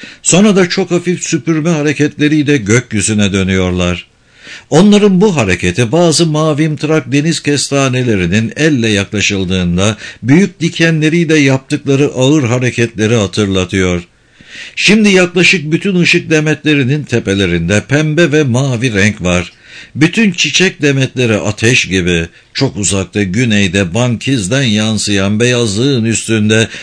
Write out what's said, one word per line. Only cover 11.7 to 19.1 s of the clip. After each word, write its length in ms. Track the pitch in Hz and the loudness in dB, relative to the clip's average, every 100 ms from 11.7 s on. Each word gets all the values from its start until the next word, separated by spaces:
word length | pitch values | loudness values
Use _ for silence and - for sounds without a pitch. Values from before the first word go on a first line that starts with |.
| 147 131 135 143 | -6 0 0 0
ağır 360 | - 131 156 | 2 2 2
hareketleri 720 | 120 123 123 - 117 95 107 | 2 0 -2 -2 -2 0 0
hatırlatıyor. 880 | 117 98 101 104 95 90 98 92 87 87 _ _ _ - - - - | 2 0 0 0 0 -2 0 0 -2 -6 _ _ _ -20 -20 -14 -4
Şimdi 320 | - 208 208 | 2 4 4
yaklaşık 640 | 185 180 180 165 185 147 | 4 2 2 2 2 0
bütün 280 | 170 196 180 | -2 0 0
ışık 300 | 156 175 175 | 2 0 0
demetlerinin 720 | 156 156 151 151 147 123 151 | 0 0 -2 0 0 0 -2
tepelerinde 800 | 139 117 - 98 95 87 85 104 - | -2 -4 -2 -2 0 0 0 -2 0
pembe 440 | 139 156 151 170 | -2 0 0 2
ve 100 | 151 | 2
mavi 520 | 143 120 139 120 127 | 0 0 -2 -2 -2
renk 280 | 104 104 | 0 0